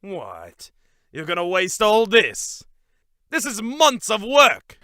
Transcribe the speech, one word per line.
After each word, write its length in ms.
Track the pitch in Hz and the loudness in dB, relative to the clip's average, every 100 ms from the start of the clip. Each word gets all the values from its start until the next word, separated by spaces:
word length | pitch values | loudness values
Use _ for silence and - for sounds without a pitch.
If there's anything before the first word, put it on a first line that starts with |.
What? 680 | 196 185 107 87 85 _ - _ _ _ _ | -10 -12 -12 -14 -18 _ -20 _ _ _ _
You're 140 | 139 156 | -14 -6
gonna 200 | 170 175 | -4 -2
waste 360 | 185 185 - | -2 -2 0
all 240 | 208 214 226 | 2 4 4
this? 580 | 226 147 101 - - - _ _ _ _ _ _ | 2 2 -4 -12 -14 -20 _ _ _ _ _ _
This 160 | 320 | -6
is 160 | 269 214 | -4 -6
months 480 | 226 285 311 247 - | -8 2 2 2 -4
of 140 | 214 | -6
work! 560 | 208 277 277 107 _ - | 0 4 4 4 _ -20